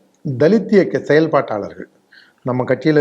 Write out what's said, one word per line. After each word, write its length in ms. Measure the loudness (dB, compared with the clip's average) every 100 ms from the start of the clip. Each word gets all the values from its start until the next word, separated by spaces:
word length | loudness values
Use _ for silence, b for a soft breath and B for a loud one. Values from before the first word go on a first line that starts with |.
| _ _ -8 0
தலித் 340 | 2 2 2
இயக்க 260 | 2 2 -2
செயல்பாட்டாளர்கள் 920 | 0 2 2 0 -2 -6 -8 -14 -20 _ _ b b _ -6
நம்ம 180 | -4
கட்சியில 320 | -2 -2 2 2